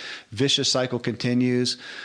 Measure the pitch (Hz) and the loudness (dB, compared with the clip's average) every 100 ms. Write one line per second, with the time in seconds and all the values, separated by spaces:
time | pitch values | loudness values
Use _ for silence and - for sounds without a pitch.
0 | - - - 104 135 - 131 131 127 120 | -14 -14 -10 0 2 2 2 0 0 -2
1 | - 107 123 123 123 123 123 - - - | -2 -2 0 2 4 2 0 -4 -10 -14